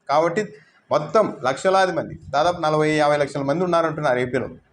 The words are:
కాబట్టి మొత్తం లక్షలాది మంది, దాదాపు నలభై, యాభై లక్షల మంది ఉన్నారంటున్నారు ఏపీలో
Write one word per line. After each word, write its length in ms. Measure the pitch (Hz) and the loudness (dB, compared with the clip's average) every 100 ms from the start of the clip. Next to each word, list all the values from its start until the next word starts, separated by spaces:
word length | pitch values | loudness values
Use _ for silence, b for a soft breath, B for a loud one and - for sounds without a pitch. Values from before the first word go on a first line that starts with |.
| - | 0
కాబట్టి 400 | 147 165 214 208 B B B _ | 2 2 0 -4 B B B _
మొత్తం 460 | 147 151 220 190 - | -2 2 2 2 -2
లక్షలాది 480 | 123 131 190 190 185 | -4 -2 2 2 2
మంది, 260 | 160 104 - - | -2 -6 -12 -4
దాదాపు 300 | 139 170 175 | 0 0 0
నలభై, 300 | 156 156 151 | 0 2 2
యాభై 260 | 151 147 147 | 2 2 2
లక్షల 260 | 143 143 | 0 -2
మంది 220 | 139 165 | -2 0
ఉన్నారంటున్నారు 540 | 180 170 160 156 147 123 | 0 0 0 -2 0 0
ఏపీలో 280 | 123 127 107 - _ | 0 -4 -6 -12 _